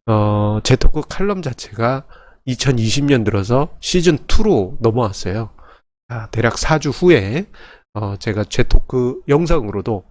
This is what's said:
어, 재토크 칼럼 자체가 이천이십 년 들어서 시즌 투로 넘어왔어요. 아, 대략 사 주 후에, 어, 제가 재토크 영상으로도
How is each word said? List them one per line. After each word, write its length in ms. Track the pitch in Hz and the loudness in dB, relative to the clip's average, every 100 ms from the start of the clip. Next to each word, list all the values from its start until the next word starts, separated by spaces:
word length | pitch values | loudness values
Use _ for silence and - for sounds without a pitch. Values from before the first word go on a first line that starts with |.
| - | -2
어, 540 | 107 104 104 104 107 | 0 2 0 0 -2
재토크 380 | - 120 - 151 - | -6 4 4 4 -4
칼럼 340 | - 202 185 | -4 -2 -2
자체가 640 | 143 - - 110 117 135 - - - _ 131 | -6 -10 -14 -4 -4 -4 -10 -20 -20 _ -8
이천이십 600 | 120 139 123 110 139 143 | -2 0 0 0 0 2
년 180 | 127 | 2
들어서 540 | 104 101 98 131 160 - | 2 -2 0 0 0 -6
시즌 380 | - 180 165 151 - | -4 2 2 0 4
투로 500 | - 214 127 92 - | 4 6 2 0 -2
넘어왔어요. 680 | 113 120 107 - 90 107 110 - - _ _ _ _ | 0 0 -2 -4 -6 -6 -8 -14 -20 _ _ _ _
아, 200 | 117 107 | -12 -8
대략 280 | 110 113 - | -2 -2 -2
사 220 | - 156 | -2 -2
주 100 | 147 | -2
후에, 580 | - 180 139 98 143 208 - - - _ | 0 4 4 2 -6 -8 -16 -20 -20 _
어, 240 | 107 101 98 | -10 -8 -6
제가 260 | 113 104 | -6 -4
재토크 800 | 101 - - - - 127 123 - - | -2 0 6 6 4 -2 -2 -4 0
영상으로도 760 | 147 170 160 104 98 117 98 - | 0 2 0 0 -6 -6 -8 -8